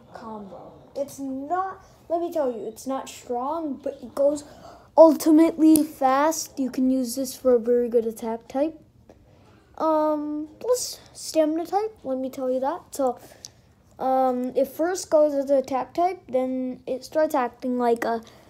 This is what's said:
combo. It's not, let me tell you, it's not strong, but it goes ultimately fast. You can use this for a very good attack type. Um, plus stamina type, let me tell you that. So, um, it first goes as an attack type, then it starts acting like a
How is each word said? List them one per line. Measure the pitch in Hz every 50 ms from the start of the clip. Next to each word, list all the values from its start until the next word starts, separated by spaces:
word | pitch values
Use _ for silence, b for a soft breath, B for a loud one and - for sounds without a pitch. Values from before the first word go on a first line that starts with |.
| - - -
combo. | - 240 220 220 214 208 190 175 - - - - - - - -
It's | 269 277 277 - -
not, | 277 269 262 262 277 294 349 370 381 381 370 - b b b b b b
let | 311 339
me | 339 339 339
tell | 320 285 254
you, | 240 220 - 226
it's | 220 - -
not | 262 269 262 - -
strong, | - - - - 247 240 247 277 311 339 320 294 254 -
but | - 277 277 - 254
it | 220 -
goes | - 277 285 302 294 - B B B B B B B B B B -
ultimately | 320 330 277 320 - 311 311 302 330 330 320 - 311 311 320 311 294
fast. | 302 - - 269 262 262 277 294 320 320 - - - - -
You | 269 247
can | 254 262 262 254
use | 262 262 254 233 233
this | 269 269 262 -
for | - - 254 247
a | 233
very | 214 233 247 240 240 233
good | 226 240 220
attack | 226 220 226 240 226 226 226 - -
type. | - 262 294 320 311 - - _ _ _ _ - b b b b b b b b b b b b b -
Um, | 302 320 311 311 302 311 302 302 294 302 302 302 311 311 - -
plus | - 453 494 494 - - - - - - -
stamina | - - - - 311 311 302 311 330 339
type, | 339 359 403 440 440 - - -
let | 269 262 262
me | 262 262
tell | 262 277 262 254
you | 254 262
that. | 254 277 330 - - _
So, | - - 269 254 240 - - - - B B B B B B B B B B _ _ -
um, | - 262 262 262 262 254 247 247 247 254 -
it | - 269 269
first | - - 311 349 381 349 - -
goes | 330 311 302 302 285
as | 277 277 269
an | 285 269
attack | 262 - 277 254 247 - -
type, | 330 349 370 370 359 - -
then | 240 254 254 262 262 254 254 254 254 - -
it | - 262 254 254
starts | - - 311 311 311 311
acting | 277 247 233 240 - - 254 247 247
like | 247 240 233 233 -
a | 226 233 226 226 B B B B B